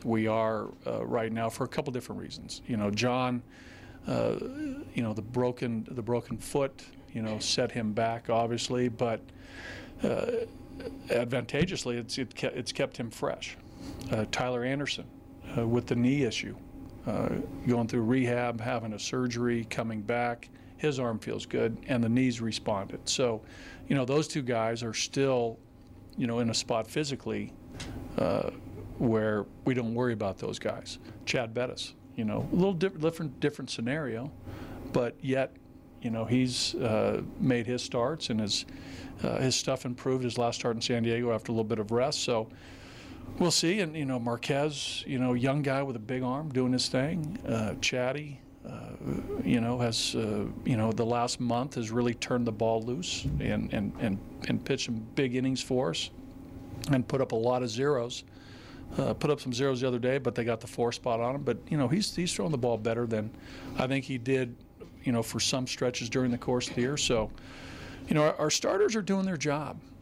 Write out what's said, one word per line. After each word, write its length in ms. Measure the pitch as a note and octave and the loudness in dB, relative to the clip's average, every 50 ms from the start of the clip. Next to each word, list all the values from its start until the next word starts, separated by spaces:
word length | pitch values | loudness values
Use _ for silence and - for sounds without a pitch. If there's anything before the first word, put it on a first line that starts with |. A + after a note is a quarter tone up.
| - | 0
we 220 | A#2+ A2+ A2 A2 | 2 4 4 4
are, 420 | A2 A2 A2+ A2 A2 A2+ G#2+ G#2+ G#2 - - - | 4 4 4 4 2 2 0 -2 -6 -10 -8 -6
uh, 180 | B2 A#2+ A2 A#2 | -4 -2 -2 -2
right 280 | A#2+ B2 A#2+ A2+ A2+ A2+ | 0 0 0 0 0 0
now 160 | A2+ A2+ A2+ | 0 0 -2
for 160 | A2 - C3 | 0 -2 -4
a 40 | A#2+ | -2
couple 240 | - - D3+ D3 A#2+ | -2 -2 -2 -2 -4
different 280 | B2+ - - G2+ G2 | -4 -6 -6 -8 -8
reasons. 400 | F#2 - - - - - - - - | -8 -10 -12 -12 -12 -12 -12 -12 -6
You 100 | - B2 | -2 -2
know, 140 | G#2+ G#2 G#2 | 0 2 2
John, 520 | G2+ G#2 A#2+ B2 B2 B2+ B2+ B2+ B2 A#2+ A#2 - - - - - - - - - - - - | 2 2 2 4 4 4 2 2 0 -2 -4 -8 -16 -20 -20 -18 -18 -18 -18 -18 -18 -12 -6
uh, 280 | - C3 A#2+ - A2+ - - - B3+ C4 D4 D#4 C#4+ C4 C#4+ D4+ - - | -2 0 2 2 2 0 0 -4 -6 -8 -6 -6 -6 -6 -8 -10 -6 -4
you 80 | - A#2+ | -2 -2
know, 100 | A2 G#2+ | -2 -2
the 80 | A2 G#2+ | -4 -6
broken, 640 | A2+ A#2+ B2 B2+ B2 B2 - C3+ B2 A#2 A2 A2 - | -4 -2 0 0 0 0 -2 -4 -2 -2 -4 -4 -6
the 120 | - B2 A2 | -8 -6 -2
broken 340 | A2 A#2+ A#2+ - - A#2 | 0 0 0 0 -4 -8
foot, 460 | A2+ - - - D3 C#3 C3+ - - - - - - - - - | -8 -8 -2 0 2 2 2 -2 -8 -18 -18 -18 -20 -20 -10 -6
you 100 | A#2 A2 | -4 -2
know, 160 | A2 G#2+ G#2+ | -2 -2 -2
set 320 | - - - - B2+ A2+ | -2 0 0 2 2 0
him 220 | - B2 A2+ G#2+ G#2 | 0 -2 -2 0 2
back, 380 | A2+ A2+ A2+ A2+ A2+ - - | 2 2 2 0 -2 -2 2
obviously, 580 | A#2 A2+ A#2 A2+ A#2+ A2+ - - B2+ B2 B2 B2 | 2 2 4 2 0 -2 -2 -2 0 2 2 2
but, 320 | A2+ A2+ B2+ A#2 A2+ G#2+ - - - - - - - - - - - - - - - - - | 2 2 2 2 2 0 -4 -10 -18 -18 -18 -16 -16 -14 -12 -12 -12 -12 -14 -14 -8 -2 0
uh, 240 | - - - - - - - - - - - - - - - - - - - - - | 0 0 0 0 0 0 -2 -2 -4 -8 -14 -16 -14 -14 -12 -10 -10 -12 -12 -4 0
advantageously, 880 | - A#2+ B2 A#2 C3 B2+ A2+ - - C#3 E3 F#3 F#3+ B2+ - B2+ A#2+ A#2+ | 0 2 2 2 0 -2 -2 0 0 0 2 2 0 -4 -2 -2 -2 -2
it's, 200 | A#2+ B2 - - | -4 -4 -4 -4
it 160 | C3 - - | -4 -4 -4
ke-, 100 | - - | -4 -4
it's 280 | C3+ - - A2+ - - | -2 -2 -2 -6 -6 -2
kept 240 | - C#3 C3 - | -2 -2 -2 0
him 140 | - B2 A#2 | -6 -8 -8
fresh. 460 | - - - C#3+ - - - - - - - - - - - - - - - - | -6 -4 -2 -2 -2 -4 -6 -10 -12 -14 -16 -18 -16 -14 -12 -10 -10 -10 -4 -2
Uh, 140 | - A2 G#2+ G#2 | 0 0 0 -2
Tyler 340 | - - B2+ B2+ B2+ A#2+ A#2+ | 0 -2 0 0 0 0 0
Anderson, 400 | B2+ C3+ C#3+ C#3+ B2 - - - - - - - - - - - - - | 0 0 0 -2 -2 -4 -6 -6 -12 -16 -18 -18 -18 -18 -16 -12 -4 -2
uh, 100 | A#2+ A#2 | 0 2
with 200 | A2+ A#2 A#2+ A#2+ | 4 4 2 4
the 100 | - C3 | 2 2
knee 260 | A#2+ A#2+ B2 C#3 D3 C#3 | 4 6 6 6 6 4
issue, 340 | A2+ - - - G2 - - - - - - - - - - - | 2 2 -2 -4 -6 -8 -10 -12 -14 -14 -14 -14 -14 -14 -8 -4
uh, 220 | - G#2+ G2 G#2+ - A#2 G2+ - - - - - | -2 0 0 0 0 0 0 -2 -4 -6 -4 2
going 200 | - B2 A#2+ A#2 A2 | 2 4 4 4 2
through 140 | - B2 A2+ | 2 2 4
rehab, 580 | A2 B2+ C3 B2+ A#2+ A#2+ A#2+ B2 A#2+ A#2 A2+ | 4 4 4 4 4 2 2 2 0 -2 -2
having 340 | A2+ A#2+ C3 A#2 A2 A2 G#2+ | -2 -2 -2 -2 -2 -4 -6
a 40 | G2+ | -6
surgery, 680 | - - - B2+ B2+ B2 A#2 A#2+ A#2+ A#2+ A#2+ A#2 A2+ A2+ | -6 -2 0 0 0 0 2 2 2 4 2 2 0 -2
coming 300 | - - A#2 A2+ A2 G#2+ | -2 -2 -2 -2 -2 -4
back, 480 | G2+ G#2+ A#2+ A#2+ A#2+ A#2+ A#2+ - - - - - - - - - | -2 0 0 2 2 0 0 -4 -8 -16 -20 -20 -20 -20 -10 -2
his 200 | - D#3 C#3+ C3 | 0 0 2 2
arm 200 | B2+ A#2+ A2+ G#2+ | 0 0 0 -2
feels 280 | - - A2+ G#2 - | -2 -4 -4 -4 -4
good, 300 | - - B2 A#2 A#2 A#2 - - - | -2 0 2 2 2 0 -2 -2 0
and 140 | C3+ A#2+ A#2 | 2 2 4
the 60 | A2+ | 4
knees 320 | A#2 B2+ C3 B2+ A#2+ A#2 | 6 6 6 4 4 2
responded. 600 | A2+ A2+ G#2+ - - - G#2+ G2 G2 F#2 - - - - | -2 -2 -2 -2 0 0 0 0 -2 -4 -8 -8 -4 -2
So, 340 | - - C3 A#2+ A2+ G#2+ - - - - - - - - - - | 0 2 2 2 2 0 -4 -10 -16 -16 -16 -16 -16 -16 -2 0
you 60 | - | 2
know, 100 | C#3+ B2+ | 2 2
those 220 | A#2+ C#3 D3+ D#3 | 4 4 2 2
two 160 | - - D#3+ C3 | 2 -2 -2 0
guys 400 | A#2+ B2 A2+ A2 A2+ A#2 A#2 A#2+ | 2 2 2 2 2 0 0 -2
are 120 | A2+ G#2+ | -4 -2
still, 640 | - - - - C#3+ C3+ C3+ C3 B2 A#2+ A#2 A2+ - - - - - - - - - - - - | -2 -4 -2 2 2 4 6 6 4 4 2 0 -4 -12 -20 -20 -20 -20 -20 -20 -20 -18 -12 -4
you 100 | - C3+ | -2 0
know, 140 | A#2 A#2 A#2 | 2 2 2
in 100 | A#2+ A2+ | 2 2
a 40 | A2+ | 2
spot 320 | - - - B2 A2+ A2 | 0 0 2 0 0 0
physically, 680 | - - D3+ D#3 C#3 C3+ B2 - A2 A2 G#2 G#2 - - - - - - - - - - - - - - - | 0 0 -2 0 0 -2 -4 -2 -4 -2 -2 -4 -6 -8 -14 -16 -14 -12 -10 -10 -8 -8 -10 -10 -6 -2 0
uh, 320 | - E2 F#2+ G#2 - - - - - - - - - - - - | 2 2 2 2 0 -2 -4 -8 -12 -12 -12 -12 -12 -12 -4 0
where 460 | - A#2+ A2+ A2 G#2+ A2 G#2+ G#2 G2 - - - - | 2 4 4 4 4 4 2 0 0 -4 -8 -4 0
we 100 | C3 C3 | 0 2
don't 200 | B2 A#2+ A2 A2+ | 2 0 0 0
worry 180 | A#2 B2+ B2 A#2 | 0 2 2 2
about 260 | G#2 G#2 G2 F#2 - | 0 0 -2 -2 -2
those 200 | - - G#2 - | -4 -6 -6 -2
guys. 400 | - - - - - - - - - - - - - | -4 -4 -4 -4 -8 -12 -12 -12 -14 -16 -16 -10 -6
Chad 260 | - - C3+ A#2+ A2 A2 | -2 0 0 0 0 -2
Bettis, 400 | A#2+ B2 B2+ - - - - - - - - - | -2 -2 -2 -4 -6 -8 -10 -10 -16 -20 -12 -6
you 80 | - A2+ | -2 -2
know, 240 | G#2+ G#2 G#2+ B2 C#3 - | 0 0 0 0 2 4
a 20 | |
little 180 | F3 F3+ G3 G3 | 6 6 6 4
di-, 160 | D#3+ F3 F#3+ | 4 0 0
different, 500 | - D#3+ D3 E3 D#3+ - E3+ D3 B2+ - | 0 2 0 0 0 0 -6 -6 -4 0
different 300 | - G#3+ - - C#3 B2 | 0 0 0 0 -6 -8
scenario, 600 | - - A#2 A#2+ C#3 D#3+ D#3 B2+ A2 A2+ B2+ D3+ - - - - - - - - - - - - - | -6 -4 -2 -2 0 0 -2 -2 -4 -4 -6 -6 -10 -12 -14 -12 -12 -12 -12 -12 -12 -12 -10 -2 0
but 220 | C3+ B2 A#2+ - - | 2 2 2 -2 -4
yet, 340 | - C3+ C3 C3 C3 C3+ - - - - - - - - - - - | -2 0 2 2 2 0 -4 -12 -20 -20 -20 -20 -20 -20 -20 -8 -4
you 80 | A#2+ | -4
know, 140 | A2+ A2+ A2+ | -2 -2 0
he's, 500 | - B2 B2+ B2+ B2+ B2+ - - - - | 4 4 4 4 4 2 0 -2 -2 0
uh, 460 | - - A#2 A2 G#2+ G#2+ G#2+ G#2 - G2 - - - | 0 0 2 4 4 4 4 2 0 -2 -4 -4 0
made 260 | - C3 B2 A#2+ A#2 | 2 4 4 4 2
his 160 | A#2 B2 B2 - | 0 -2 -2 -2
starts, 480 | - - B2+ A#2 C3 D#3+ D#3+ - - | -2 0 0 2 2 0 -2 -2 0
and 100 | A#2+ A2 | 0 2
his, 260 | G#2+ G2+ - - - - - - - - - - - - - - - | 2 2 0 -2 -2 -6 -10 -14 -14 -12 -12 -12 -12 -12 -6 -4 -2
uh, 160 | B2 A#2 A2+ | 0 0 2
his 160 | C3 C3 B2 | 2 2 2
stuff 300 | - - - C3+ B2+ - | 2 0 0 -2 -2 -2
improved 400 | C3 B2 - - C3+ C3 C3 B2+ | -4 -6 -2 0 0 0 2 2
his 120 | B2 A2+ | 0 0
last 200 | B2 A#2+ A#2 A2+ | 2 2 2 0
start 180 | - - B2+ A#2 | 0 0 0 0
in 80 | A2+ A#2 | 0 0
San 220 | - B2 A#2 A2+ | 0 2 2 4
Diego 280 | A#2 A#2 A#2 A#2+ A#2+ A2+ | 4 2 2 2 2 2
after 200 | G#2+ - - A#2+ | 0 0 0 0
a 20 | |
little 80 | A2+ A2+ | 0 2
bit 140 | G#2+ A#2 G#2+ | 2 2 0
of 140 | G#2+ G2+ A2+ | 0 2 4
rest. 320 | A#2+ B2+ D3 D3 - - | 4 4 4 2 0 0
So 240 | - B2 - A2+ A2+ - - - - - - - - - - - - - - - - - - | 2 2 2 2 -2 -8 -16 -18 -18 -16 -16 -16 -16 -16 -16 -16 -16 -14 -14 -12 -12 -2 2
we'll 140 | F3+ E3+ D3+ | 2 4 4
see. 280 | - - E3 F#3+ A3 | 4 4 4 4 2
And, 160 | F#3+ D#3 D3+ | 2 0 0
you 80 | D#3+ D3 | -2 -2
know, 140 | C3 C3 B2 | 0 0 0
Marquez, 840 | A#2 A#2+ A#2+ A#2+ - - D3+ C3+ C#3+ D#3 D3 C#3 - - - - - | 0 0 -2 -2 0 0 2 2 2 2 0 -2 -6 -6 -6 -6 -4
you 140 | - C#3 B2+ | -2 0 2
know, 140 | B2+ B2+ B2 | 4 4 4
young 280 | A#2+ A#2+ C3+ C3+ D3 C#3 | 4 4 4 2 4 2
guy 180 | C#3 C3 C3+ C#3+ | 2 2 2 0
with 120 | C#3 A#2+ | 0 -2
a 60 | A2+ | -6
big 240 | G#2+ - C3 B2+ B2+ | -4 -4 -2 -2 0
arm 260 | B2 B2+ C#3 D#3 D#3 | 0 -2 -2 -2 0
doing 220 | C3 C3 B2+ B2 B2+ | 2 2 4 4 4
his 160 | B2+ - - | 4 2 2
thing. 500 | - C3 C3 D3 F3 F3 D3+ D3 F#3 - - | 2 2 2 2 0 -2 -2 -4 -6 -6 -2
Uh, 280 | - A#2+ A2+ G#2+ G#2 F#2 - | -2 0 0 0 0 -2 0
Chatty, 600 | - - - B2+ B2 B2+ C3+ D3 D3+ D3 C#3 C3 - - - - - - | 0 0 0 2 0 0 -2 -2 -6 -8 -10 -12 -14 -20 -20 -16 -14 -12
uh, 220 | - A2 A2+ A2 - - - C3+ C#3 - - - - - - | -10 -10 -10 -10 -12 -8 -4 -2 -2 -2 -2 -4 -4 -2 2
you 160 | - A#2+ A#2+ | 2 4 4
know, 180 | A2+ A#2 B2 B2+ | 4 2 2 2
has, 360 | A#2+ A#2 A2+ - - - - | 2 2 2 2 0 0 0
uh, 280 | B2 A2+ G#2 G#2+ G#2 G2+ G#2+ G#2 - - | 0 0 0 0 0 -2 -2 -4 -4 0
you 120 | - C3 | 2 2
know, 140 | A2 A2 A2+ G#2+ | 4 4 2 2
the 140 | G#2+ A#2 | 2 2
last 340 | A2 A#2+ A#2+ A#2+ B2 - - | 2 4 2 2 2 0 -2
month 340 | B2+ A#2+ A#2 A#2+ B2+ C#3 - | 0 2 2 2 0 -2 -4
has 140 | B2+ A#2 G#2+ | -4 -4 0
really 240 | A2 B2 A#2+ A#2+ A#2+ | 0 2 2 2 2
turned 320 | A#2+ - - B2+ B2 A#2+ | 0 -2 0 2 2 2
the 60 | A#2 A2 | 2 2
ball 300 | G#2 A2+ A2+ A2+ A2+ A2+ | 2 2 4 4 2 2
loose 420 | A#2+ B2 D#3+ F3+ - - - - - - - | 0 -2 -2 -2 -4 -4 -2 -2 0 0 0
and, 320 | - A2+ G#2 G#2+ A2 G2 - | 0 2 0 0 0 0 0
and, 200 | A2 G2+ - - - | 0 0 -2 -2 -2
and, 180 | A#2+ A2 F#2+ G2 - - - - - - | 0 0 0 -2 -4 -10 -10 -10 -2 -2
and 160 | B2 A2 - | 0 -2 0
pitched 220 | - C#3 C3 - | 0 -2 -2 0
some 200 | - A#2+ A2 A2 A2+ - | -2 -4 -4 -6 -4 0
big 200 | - C#3 B2+ A#2+ | 0 2 2 2
innings 260 | B2+ B2+ C3 C3 B2 - | 2 2 2 0 0 0
for 280 | - C3 B2 C3 D#3+ | 0 2 2 2 2
us 200 | D#3 D3 - - - - - - - - - - - - - - - - - - | 0 -2 -4 -6 -8 -14 -16 -16 -16 -16 -14 -14 -14 -14 -12 -12 -8 -8 0 2
and 160 | C#3+ C3 A#2 | 2 2 4
put 140 | - - C3+ | 2 2 2
up 100 | C3 - - | 2 2 2
a 40 | |
lot 260 | A2+ A2+ A#2+ B2 B2+ B2+ | 2 4 4 4 4 2
of 60 | A#2+ | 0
zeros. 540 | G#2+ A#2 C3+ C#3+ D3 B2+ A#2 B2 B2 - - - - - - - - - - - - - - - - - | 0 2 2 4 4 2 2 -2 -4 -8 -10 -14 -18 -18 -18 -18 -18 -16 -16 -16 -16 -14 -12 -6 -2 0
Uh, 160 | C3+ B2 A2 | 0 0 0
put 160 | - - D3+ | 2 4 2
up 100 | D3 C#3 | 2 2
some 120 | - C3 A#2+ | 2 -4 0
zeros 260 | A2+ C#3 C#3 C3 A#2+ | 2 2 2 2 4
the 80 | B2+ C3 | 2 2
other 100 | B2 A#2+ | 2 2
day, 180 | A#2 B2+ C3 C#3+ | 2 2 2 2
but 160 | B2+ B2 G#2+ | 2 0 0
they 100 | - A#2 | 0 0
got 160 | A#2 A#2 A2+ | 0 0 0
the 60 | - | -2
four 260 | - - - A#2+ A#2 A#2 | -8 0 2 2 2 2
spot 260 | - - B2+ A#2 A2+ | 0 0 0 2 2
on 160 | A#2 A#2+ C3+ | 2 0 0
him. 60 | C#3+ C#3+ | 0 0
But, 140 | C3 A#2 - - - | 0 0 -2 -2 -2
you 100 | E3+ D3+ | 2 2
know, 100 | C3+ A#2 | 4 4
he's, 260 | C#3 G3 G3+ - - | 4 2 2 0 0
he's 200 | - F3 E3+ - | -2 0 0 0
throwing 160 | - G3 F3 D#3 | 0 0 0 2
the 60 | C3 | 2
ball 180 | A#2 B2 A#2 | 4 2 2
better 300 | G#2+ G#2+ A#2 A2+ A#2 A#2+ | 2 2 0 2 2 2
than 240 | A2+ A2+ G#2+ G#2 A2+ - - - - - - - - - - | 2 2 0 0 -2 -6 -10 -16 -16 -14 -12 -12 -10 -2 -2
I 80 | B2+ | 0
think 180 | B2+ C3+ C#3 C3 | 2 2 0 0
he 140 | - C3+ B2 | -2 -4 -4
did, 360 | A2+ B2+ C3+ C3 B2+ A#2+ A#2+ - - - - - - - - - - | 0 2 2 2 2 0 -4 -12 -16 -20 -20 -20 -18 -18 -18 -6 0
you 100 | C#3 B2 | 2 2
know, 100 | A#2 A2+ | 2 2
for 180 | - - A2+ | 0 0 0
some 260 | - - - C3+ B2+ | 0 2 2 0 0
stretches 440 | B2 - - C3 B2 B2 - B2+ A2+ | -2 -2 0 0 0 0 0 -4 0
during 200 | A#2 C3+ B2+ B2 | 2 2 2 4
the 80 | A#2+ A#2+ | 2 0
course 300 | - - B2+ B2 B2 - | 0 2 2 2 0 0
of 60 | - | 0
the 80 | - A#2+ | 0 2
year. 140 | C3 D3 C#3+ | 2 2 0
So, 320 | - - B2+ A2+ G#2+ G#2 - - - - - - - - - - - - - - - | 2 2 2 2 2 0 -4 -10 -12 -14 -14 -14 -14 -12 -12 -12 -12 -12 -12 -12 -2
you 80 | - F#3 | 2 4
know, 80 | D3+ D3+ | 6 6
our, 140 | D#3 - | 6 6
our 140 | - D3 D3+ | 4 2 2
starters 440 | D3+ - - - - G4 G#4 G4 A3 | 2 2 2 2 4 6 6 6 4
are 80 | A3+ F#3+ | 2 2
doing 220 | E3 G3 G3 F#3+ | 2 2 2 2
their 140 | F#3+ F#3 D3 | 0 0 0
job. 420 | C3 D3+ C#3 D3+ D3+ - - - - - - - | 0 0 0 0 0 -4 -6 -10 -12 -16 -18 -18